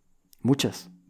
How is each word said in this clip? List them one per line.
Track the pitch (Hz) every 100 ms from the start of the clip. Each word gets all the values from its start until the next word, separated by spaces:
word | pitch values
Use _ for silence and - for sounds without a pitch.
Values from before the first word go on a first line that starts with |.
| _ _ _ _
Muchas, | 117 139 120 - - - _